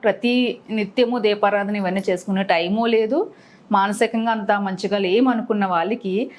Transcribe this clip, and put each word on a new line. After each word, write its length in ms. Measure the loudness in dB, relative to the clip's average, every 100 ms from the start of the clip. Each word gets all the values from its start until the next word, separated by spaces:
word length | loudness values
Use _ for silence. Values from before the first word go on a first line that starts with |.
| -2
ప్రతి 300 | 0 0 2 0 -4 -6 -6
నిత్యము 380 | -2 0 0 2 0
దీపారాధన 480 | 2 2 0 -2 -2
ఇవన్నీ 280 | -2 -2 -2
చేసుకునే 340 | -2 -2 -2 2 0
టైము 300 | 2 0 2 2
లేదు, 220 | 2 0 -2 -8 -20 -20 -2
మానసికంగా 600 | 0 2 0 0 0 -2
అంత 200 | -2 0 -2 -2
మంచిగా 320 | -4 -4 -2 2
లేమనుకున్న 600 | 2 4 0 0 0 0
వాళ్ళకి 460 | 0 -2 -4 -2 -2 -4